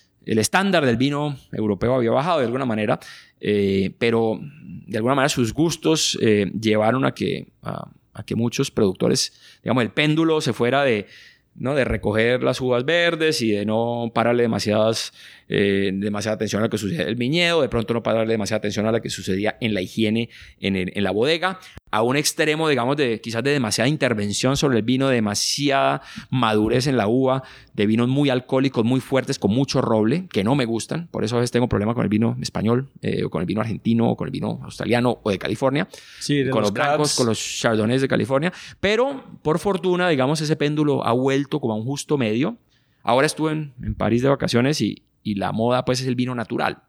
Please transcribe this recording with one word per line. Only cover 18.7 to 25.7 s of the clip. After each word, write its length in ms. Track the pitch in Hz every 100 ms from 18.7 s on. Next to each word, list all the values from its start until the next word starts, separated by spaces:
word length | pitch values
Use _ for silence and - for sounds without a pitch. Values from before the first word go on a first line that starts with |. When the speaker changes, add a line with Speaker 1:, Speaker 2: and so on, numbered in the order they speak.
| 98 107
Speaker 1:
a 60 |
lo 80 | 113
que 60 | -
sucedía 460 | - 95 95 107 -
en 120 | 113
la 60 | 101
higiene 480 | 92 - 107 113 117 - - -
en 160 | 98 95
el, 160 | 90
en 80 | 104
la 60 | 98
bodega, 480 | 101 135 165 180 180 - - -
a 120 | -
un 160 | 220 139
extremo, 500 | 151 - 151 156 156
digamos, 300 | 131 120 147
de 200 | 127 110
quizás 200 | 117 113
de 80 | 135
demasiada 360 | 147 110 - 123
intervención 720 | 151 127 107 104 101 127 139
sobre 180 | 143 117
el 80 |
vino, 240 | 113 131 135
de 60 |
demasiada 880 | 123 107 104 - - 139